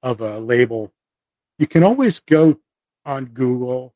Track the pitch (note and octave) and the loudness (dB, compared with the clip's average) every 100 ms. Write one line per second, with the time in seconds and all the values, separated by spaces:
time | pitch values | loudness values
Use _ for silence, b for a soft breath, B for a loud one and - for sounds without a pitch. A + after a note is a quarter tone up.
0 | C3 A2+ A2 G#2+ A2+ A#2+ A#2+ A2+ G#2 _ | -8 -8 -8 -10 -2 0 0 -2 -12 _
1 | _ _ _ _ _ _ D3+ E3+ F3+ B3+ | _ _ _ _ _ _ 0 4 4 2
2 | B3+ F3 _ D#3 D#3+ D3+ _ _ _ _ | -2 -2 _ 4 4 2 _ _ _ _
3 | - C#3 C3 A2+ B2+ B2 B2 B2+ B2+ | -12 -10 -10 -4 -2 -2 -4 -8 -10